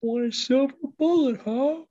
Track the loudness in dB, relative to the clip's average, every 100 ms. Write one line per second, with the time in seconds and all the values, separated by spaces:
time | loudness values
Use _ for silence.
0 | -2 -2 -2 -4 0 2 2 -2 -12 -2
1 | 2 4 2 0 -4 -2 0 -2 -8